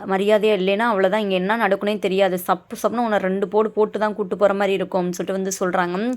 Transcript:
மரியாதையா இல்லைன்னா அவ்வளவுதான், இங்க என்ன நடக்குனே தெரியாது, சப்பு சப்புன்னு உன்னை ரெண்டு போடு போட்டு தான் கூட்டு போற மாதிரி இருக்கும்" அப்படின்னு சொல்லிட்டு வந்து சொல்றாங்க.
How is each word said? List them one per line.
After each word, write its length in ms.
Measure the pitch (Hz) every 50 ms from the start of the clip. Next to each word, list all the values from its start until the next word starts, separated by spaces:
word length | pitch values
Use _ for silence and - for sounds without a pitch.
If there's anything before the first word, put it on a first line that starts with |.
| 196
மரியாதையா 480 | 190 190 190 202 202 214 214 190 214 214
இல்லைன்னா 320 | 185 185 190 196 202 233
அவ்வளவுதான், 360 | 240 214 190 190 190 190 220 214
இங்க 120 | 196 190
என்ன 220 | 180 180 196 220
நடக்குனே 380 | 233 226 190 196 196 208 202 214 208
தெரியாது, 380 | - 196 185 190 196 185 175 180
சப்பு 340 | 180 - 185 175 - - 233
சப்புன்னு 300 | - - 208 214 240 240
உன்னை 140 | 226 214 196
ரெண்டு 260 | 185 185 190 196 196
போடு 220 | 180 202 214 220 214
போட்டு 280 | 220 208 214 214 - 208
தான் 160 | 208 214 202
கூட்டு 220 | 214 208 180 220
போற 160 | 180 202 196 196
மாதிரி 200 | 196 202 190 196
இருக்கும்" 240 | 190 190 185 - 190
அப்படின்னு 180 | 180 180 175
சொல்லிட்டு 200 | - 180 - 190
வந்து 160 | 190 190 196 190
சொல்றாங்க. 440 | - 196 180 175 185 175 175 175 185 220 247 254